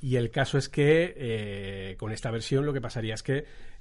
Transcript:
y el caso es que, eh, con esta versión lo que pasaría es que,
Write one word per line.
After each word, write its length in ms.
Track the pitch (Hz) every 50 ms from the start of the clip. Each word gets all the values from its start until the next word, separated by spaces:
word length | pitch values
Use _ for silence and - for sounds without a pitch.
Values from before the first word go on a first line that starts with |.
y 160 | - 131 127
el 140 | 123 120 110
caso 280 | - 147 131 - - 139
es 100 | - -
que, 440 | - - 143 143 156 165 170 180 -
eh, 800 | - 139 120 113 110 107 104 98 101 98 98 98 98 95 98 95 -
con 140 | 113 107 107
esta 180 | 104 - 123
versión 340 | 113 117 113 - 139 135 143
lo 80 | 151 139
que 80 | 135
pasaría 340 | 120 120 - 120 113 110 110
es 80 | 110 -
que, 220 | - 131 139 135 - - - - - - -